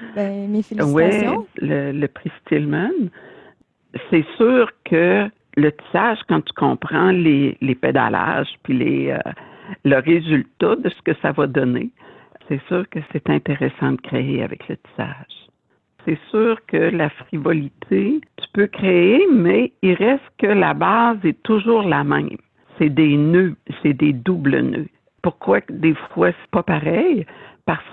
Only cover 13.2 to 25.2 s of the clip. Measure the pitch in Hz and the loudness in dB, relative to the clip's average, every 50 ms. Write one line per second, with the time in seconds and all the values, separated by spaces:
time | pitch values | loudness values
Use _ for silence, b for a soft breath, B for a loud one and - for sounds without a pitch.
13.2 | - - 151 147 - - 143 139 - 131 - - - 135 135 127 - - 160 123 | -2 0 -2 0 0 -2 -4 -2 -2 -4 -4 -4 -4 -4 -4 -4 -6 -6 -6 -4
14.2 | 131 139 139 127 - - - - - - - - _ - - - - - 135 131 | -4 -4 -4 -4 -4 -6 -8 -12 -12 -12 -14 -14 _ -14 -10 -10 -8 -8 -10 -14
15.2 | 135 - - - - _ _ _ _ _ _ _ _ _ _ _ - 165 160 151 | -18 -20 -20 -20 -20 _ _ _ _ _ _ _ _ _ _ _ -6 -6 -6 -6
16.2 | - - - 214 220 233 226 220 - - - 160 165 170 226 170 160 147 - - | -6 -4 -2 0 0 0 0 -2 -4 -4 -2 0 0 0 0 0 -2 -4 -4 -8
17.2 | - - - 156 - - 165 160 143 139 - _ - - - 196 196 208 285 311 | -12 -10 -10 -4 -2 -2 -2 -2 -2 -6 -10 _ -6 -2 -2 0 0 0 -2 -4
18.2 | - _ _ - - - - 202 208 202 - - 202 190 180 175 175 185 226 294 | -6 _ _ -16 -16 -6 -2 -2 -2 -2 -2 -2 0 2 4 4 4 4 4 4
19.2 | 403 392 294 226 170 175 190 214 247 - - _ - 190 180 170 190 233 269 277 | 4 4 4 4 4 4 2 2 0 -2 -4 _ 0 0 2 2 2 2 2 0
20.2 | - - _ - - 202 208 202 175 151 147 147 170 175 202 226 233 240 226 208 | -2 -10 _ -2 0 2 2 2 2 0 0 0 0 2 2 2 2 2 0 0
21.2 | 185 170 - - - - 220 214 196 226 233 220 202 185 151 143 143 143 147 143 | -2 -2 -2 -2 -2 0 0 0 2 2 0 2 2 0 0 0 0 0 0 0
22.2 | 147 147 - - _ _ _ _ _ _ - - 165 151 143 143 160 151 143 147 | -2 -4 -8 -12 _ _ _ _ _ _ -4 0 0 2 4 4 4 4 4 4
23.2 | 147 156 170 180 190 175 - - _ - - - - 151 143 127 151 151 139 123 | 4 4 4 4 4 2 -2 -6 _ -16 -12 -2 -2 -2 0 2 2 0 0 0
24.2 | 120 185 185 170 143 139 139 135 127 127 104 110 151 - - _ _ _ _ _ | -2 -2 -2 0 0 0 0 2 0 -2 -4 -6 -8 -10 -14 _ _ _ _ _